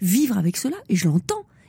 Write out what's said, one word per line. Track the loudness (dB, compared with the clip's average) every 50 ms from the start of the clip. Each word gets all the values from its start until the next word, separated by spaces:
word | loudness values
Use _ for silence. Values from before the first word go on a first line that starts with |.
vivre | -2 0 2 2 2 2 0 0
avec | 0 0 -2 -2
cela ? » | -4 -4 -6 -6 -4 -2
Et | 0
je | 0 2 2
l'entends. | 2 0 0 -2 -4 -4 -6 -12 _ _ _